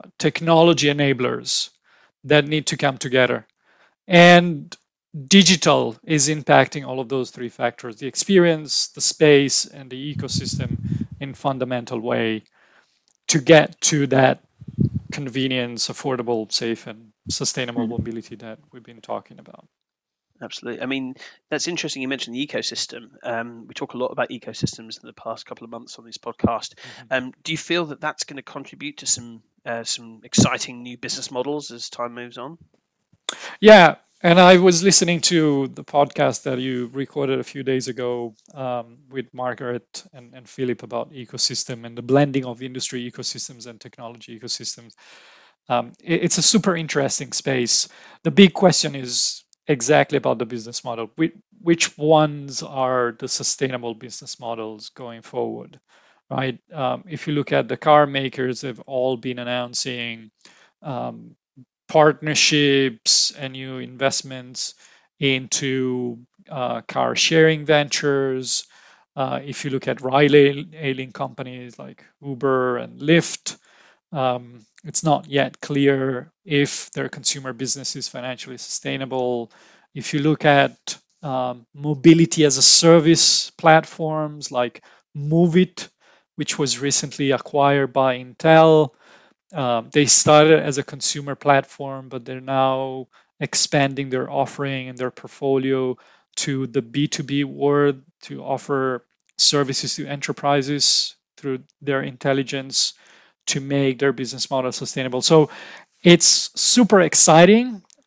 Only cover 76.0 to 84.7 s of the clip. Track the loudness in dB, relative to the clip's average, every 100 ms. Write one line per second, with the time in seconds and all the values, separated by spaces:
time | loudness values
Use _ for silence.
76 | -2 -6 -12 _ -4 -2 -2 -4 -12 -10
77 | -10 -6 -6 -6 -8 -10 -8 -6 -8 -10
78 | -12 -10 -10 -12 -14 -16 -12 -10 -8 -8
79 | -6 -4 -2 -4 -6 _ _ _ _ -12
80 | -6 0 0 2 4 4 4 -2 -14 -14
81 | _ _ -8 -6 -6 -8 _ -10 -6 2
82 | 6 6 4 2 0 2 4 4 6 6
83 | 6 4 4 0 -4 0 4 4 4 -8
84 | -6 -4 -6 -10 -8 -4 -4